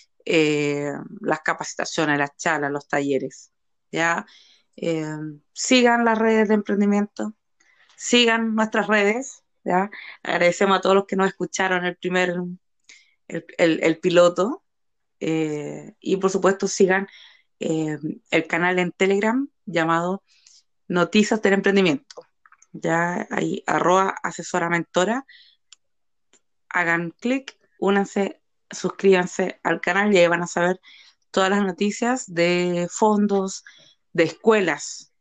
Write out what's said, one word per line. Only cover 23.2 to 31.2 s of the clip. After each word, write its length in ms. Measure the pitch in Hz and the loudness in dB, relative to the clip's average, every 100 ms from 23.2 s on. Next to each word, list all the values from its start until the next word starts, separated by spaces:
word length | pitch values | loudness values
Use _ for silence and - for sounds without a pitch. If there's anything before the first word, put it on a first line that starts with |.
| - | -6
ahí, 320 | - 160 185 - | -4 -4 -4 -2
arroba 500 | 156 160 185 190 - | 0 2 2 2 -4
asesora 480 | 185 175 165 180 170 | -8 -10 -6 -4 -2
mentora, 560 | 170 - 175 190 254 - - - _ _ _ _ _ _ _ _ _ _ _ - | -4 -2 0 0 -2 -8 -20 -20 _ _ _ _ _ _ _ _ _ _ _ -6
hagan 440 | 180 170 170 170 | -2 0 0 -4
clic, 460 | - 240 269 - - _ _ | -6 -2 -2 -6 -18 _ _
únanse, 640 | 196 202 196 202 196 - _ _ - | 0 2 0 -2 -4 -6 _ _ -18
suscríbanse 920 | - 190 - 202 185 180 - 180 - | -8 -8 0 4 4 2 -2 -4 -4
al 160 | 175 170 | -4 -2
canal 340 | 180 196 208 | 0 0 4
y 40 | 185 | 4
ahí 100 | 170 | 4
van 160 | 170 | 2
a 40 | 175 | -2
saber 340 | 175 175 185 - - - _ | 0 0 -2 -8 -20 -20 _